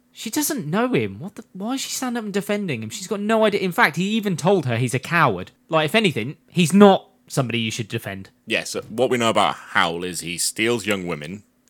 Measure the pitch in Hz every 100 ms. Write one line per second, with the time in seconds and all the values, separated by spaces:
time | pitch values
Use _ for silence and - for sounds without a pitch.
0 | _ - 226 294 294 294 151 185 247 202
1 | 107 98 175 - - 185 208 262 - -
2 | 254 240 214 196 190 208 196 120 107 -
3 | 180 202 208 226 220 202 190 170 214 156
4 | 190 220 202 175 160 202 127 117 123 123
5 | - 170 147 90 92 - - 160 156 220
6 | 214 127 113 - _ - 165 196 202 185
7 | - _ _ - 120 117 113 - 107 113
8 | - 98 95 _ - 101 80 - - 110
9 | 123 123 117 107 87 67 - 104 87 85
10 | 90 85 82 87 - - 110 120 95 98
11 | 87 80 73 101 - _ _